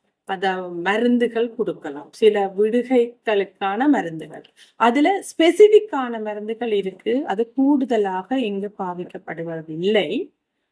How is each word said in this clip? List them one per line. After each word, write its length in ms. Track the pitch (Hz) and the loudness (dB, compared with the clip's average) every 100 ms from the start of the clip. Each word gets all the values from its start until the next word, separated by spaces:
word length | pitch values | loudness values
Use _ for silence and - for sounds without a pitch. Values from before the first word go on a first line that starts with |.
| _ _ - | _ _ -12
அத 280 | 180 196 185 | -4 -2 -4
மருந்துகள் 1000 | 180 175 180 214 240 240 233 226 240 226 | -6 -4 -2 0 2 2 0 -2 -4 -4
கொடுக்கலாம். 520 | 196 156 156 143 - | -6 -6 -12 -14 -16
சில 420 | - 214 208 190 185 | 2 4 4 0 0
விடுகைகளுக்கான 1300 | 214 240 240 254 233 - - 202 196 - 196 208 294 | 0 0 2 2 2 -4 -2 -2 -2 -4 -4 0 2
மருந்துகள், 560 | 240 170 160 156 151 - _ - - | 2 -2 -10 -12 -18 -20 _ -20 0
அதுல 480 | - 254 320 392 | 2 4 2 0
ஸ்பெசிஃபிக்கான 1000 | - - 330 339 427 427 427 285 247 226 | -4 0 2 8 8 8 4 -4 -4 -6
மருந்துகள் 480 | 214 208 214 220 240 | -8 -8 -8 -6 -2
இருக்கு, 540 | 208 185 185 214 254 311 | -2 -4 -6 -2 -2 -2
அது 280 | 196 233 | -4 -2
கூடுதலாக 880 | - 269 294 247 226 196 185 190 269 | 0 2 2 0 0 0 -4 -4 -4
இங்கு 340 | 220 196 202 202 | -2 -4 -8 -8
பாவிக்கப்படுவதில்லை. 1500 | 185 175 175 185 - 165 165 165 160 160 190 214 156 247 - _ _ _ _ | -8 -8 -12 -14 -14 -10 -10 -10 -10 -4 0 0 0 -4 -8 _ _ _ _